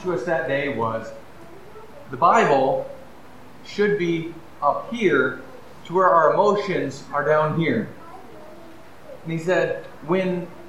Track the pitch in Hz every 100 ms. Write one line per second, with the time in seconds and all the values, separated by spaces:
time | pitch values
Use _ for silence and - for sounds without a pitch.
0 | 180 165 175 160 - 139 143 113 113 110
1 | - - - - - - - - - -
2 | - 127 175 226 170 139 131 - - -
3 | - - - - - - - - 202 208
4 | 170 165 160 - - - 147 - - 240
5 | 196 139 127 - - - - - - 175
6 | 185 165 151 151 208 202 196 151 135 -
7 | - 143 147 151 156 156 160 113 101 -
8 | - - - - - - - - - -
9 | - - 165 165 165 170 - - - -
10 | 143 190 190 180 170 -